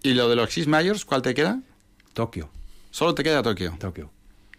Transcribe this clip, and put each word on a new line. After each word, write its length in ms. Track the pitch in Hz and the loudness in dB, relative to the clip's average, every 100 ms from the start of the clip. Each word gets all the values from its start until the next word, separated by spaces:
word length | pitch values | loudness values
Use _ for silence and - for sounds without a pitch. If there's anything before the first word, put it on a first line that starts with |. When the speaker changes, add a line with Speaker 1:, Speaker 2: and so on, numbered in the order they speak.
Speaker 1:
¿Y 120 | 139 123 | 0 2
lo 120 | 120 | 4
de 60 | 120 | 2
los 160 | 110 | 2
Six 160 | - 151 | 0 2
Majors, 380 | 156 175 208 - | 2 2 0 -2
cuál 160 | 135 | -2
te 120 | 131 127 | 0 0
queda? 240 | 165 254 - _ _ _ _ | 0 0 -6 _ _ _ _
Speaker 2:
Tokio. 360 | - 113 92 73 - - - - | -6 -4 -4 -10 -14 -16 -18 -16
Speaker 1:
¿Solo 220 | - 165 | -2 0
te 100 | 170 | 2
queda 200 | 151 151 | 2 2
Tokio? 320 | 117 92 90 82 | 2 -2 -4 -6
Speaker 2:
Tokio. 300 | 95 85 76 - - - - | -8 -10 -16 -20 -20 -20 -20